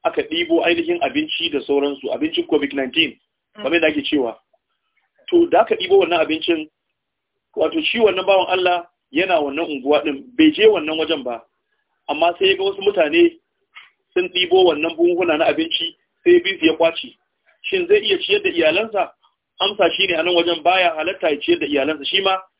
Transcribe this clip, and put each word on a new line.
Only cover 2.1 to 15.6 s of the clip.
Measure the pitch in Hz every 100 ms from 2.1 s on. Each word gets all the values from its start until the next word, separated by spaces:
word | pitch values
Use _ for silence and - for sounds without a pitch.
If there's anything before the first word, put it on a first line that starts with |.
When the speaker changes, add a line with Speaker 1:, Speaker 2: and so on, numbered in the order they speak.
Speaker 1:
abincin | - 156 165 170
covid | 151 139
nineteen, | 139 131 160 151 - _ _ _ 214
Speaker 2:
Mm. |
Speaker 1:
kamar | 175 170
yadda | 156
ake | 151 135
cewa. | 147 120 - _ _ _ _ _ _ _ _ -
To, | 349 339
da | 170
aka | 226
ɗibo | 226 185 196
wannan | 165 170
abincin, | 151 160 156 165 156 _ _ _ _ _ _ _ _ -
wato | 156 165
shi | - 233
wannan | 220 185 185
bawan | 190 180
Allah | 185 180 175 170 _ _
yana | 139 190 170
wannan | 147 143 160
unguwa | 143 127 147
din, | 151 139 123 -
bai | 160
je | 151 220
wannan | 196 156 160
wajen | 156 156
ba. | 123 117 _ _ _ _ _ _ -
Amma | 151 165 175
sai | 190
ya | 190
ga |
wasu | 196 196
mutane | 196 196 151 170 170 - _ _ _ - - _ _
sun | - 180
ɗibo | 180 175 185
wannan | 180 147 165 160
buhunhuna | 175 175 175 151
na | 156
abinci, | 147